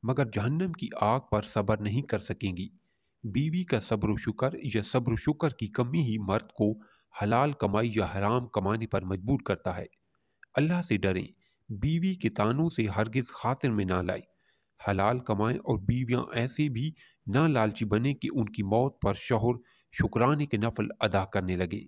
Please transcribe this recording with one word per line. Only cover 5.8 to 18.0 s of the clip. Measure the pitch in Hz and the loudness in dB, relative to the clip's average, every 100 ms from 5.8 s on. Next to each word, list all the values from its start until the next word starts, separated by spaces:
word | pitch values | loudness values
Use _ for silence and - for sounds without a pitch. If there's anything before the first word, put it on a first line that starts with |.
| 123 160 | 0 0
ही | 131 107 | 0 0
मर्द | 98 104 - - | 0 -2 -2 0
को | 104 107 - _ _ - | 0 0 -10 _ _ -4
हलाल | 104 117 147 139 | 0 2 2 0
कमाई | 101 101 117 107 | 0 2 2 0
या | 87 | 0
हराम | 95 101 123 120 107 | 0 0 0 0 -2
कमाने | 95 110 110 | 0 -2 0
पर | 98 92 | -2 -2
मजबूर | 95 101 135 - | -4 0 -2 0
करता | 95 - | -2 -2
है। | 90 - _ _ _ _ _ - - | -6 -10 _ _ _ _ _ -4 0
अल्लाह | 156 180 | 2 0
से | 175 104 | 0 2
डरें, | 98 92 - - _ _ _ | 2 0 -4 -14 _ _ _
बीवी | 104 127 165 185 185 | -2 0 2 0 0
के | 110 | -2
तानों | - 107 135 160 | 2 0 2 0
से | - 107 | 0 -2
हरगिज | 95 110 120 123 | 0 0 -2 -4
खातिर | - 120 135 139 | -4 -4 0 0
में | 107 95 | 0 2
ना | 90 | 0
लाए। | 92 - - _ _ _ _ _ | 0 -4 -8 _ _ _ _ _
हलाल | - 98 101 123 | -2 2 2 0
कमाएं | 127 104 107 135 | -2 0 2 0
और | - 110 | -2 -2
बीवियां | 101 123 123 123 - 120 | 0 -2 0 -2 -2 -2
ऐसे | 123 - 151 | -4 0 -2
भी | 117 151 156 - _ - | 0 -6 -6 -20 _ -2
ना | 113 160 | 2 4
लालची | 135 110 107 107 | 4 2 0 2
बने | 107 | 2